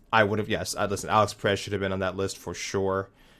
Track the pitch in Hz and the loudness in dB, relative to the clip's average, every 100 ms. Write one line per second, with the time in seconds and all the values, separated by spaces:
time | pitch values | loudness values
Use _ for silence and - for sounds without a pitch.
0 | _ 113 101 107 104 87 90 - 98 95 | _ 4 4 2 -2 -4 -4 -4 -2 -2
1 | 80 107 104 - 107 98 - 101 95 95 | 2 4 4 0 0 0 -2 -4 -2 -2
2 | 92 95 98 - 87 87 - 101 95 95 | -2 -2 -4 -6 -12 -10 -4 -2 0 0
3 | 95 _ - | -4 _ -20